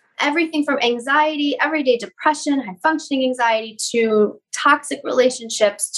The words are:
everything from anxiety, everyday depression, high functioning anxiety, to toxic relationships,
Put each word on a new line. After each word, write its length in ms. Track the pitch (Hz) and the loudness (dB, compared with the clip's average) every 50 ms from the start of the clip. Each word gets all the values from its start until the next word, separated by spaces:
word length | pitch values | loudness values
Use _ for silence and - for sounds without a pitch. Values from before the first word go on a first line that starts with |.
| _ _ _ - | _ _ _ -2
everything 440 | 277 294 294 339 330 320 330 302 294 | -2 0 0 0 -2 0 0 -2 0
from 140 | 285 269 - | 0 0 0
anxiety, 760 | 240 240 240 233 233 277 277 302 302 311 311 294 294 285 - - | 0 0 -2 -2 -2 0 2 2 2 2 0 -2 -2 -2 0 0
everyday 360 | 285 302 320 302 269 254 240 | -2 -2 0 0 2 2 2
depression, 640 | 226 202 - _ - - 311 294 - - 302 277 269 | 0 0 -8 _ -2 0 0 0 0 0 -2 -2 -2
high 160 | 226 190 185 - | -2 -6 -6 -2
functioning 420 | - 311 320 302 - - 285 262 262 254 | 0 0 0 0 -4 -4 -2 0 0 0
anxiety, 480 | 254 254 233 233 226 220 226 220 220 - - - | 0 0 0 0 0 0 -4 -6 -10 -10 -8 -2
to 460 | - 233 226 226 214 214 208 208 - - _ _ - | 0 0 2 2 4 2 2 2 0 -8 _ _ -6
toxic 460 | - - 285 294 294 - - 277 269 | 0 2 2 2 2 0 -8 -10 -8
relationships, 880 | - - - 254 247 254 254 - 226 220 - - 214 202 202 - - - - | -6 -2 2 2 2 2 2 -2 -10 -6 0 2 2 2 2 -2 -8 -8 -6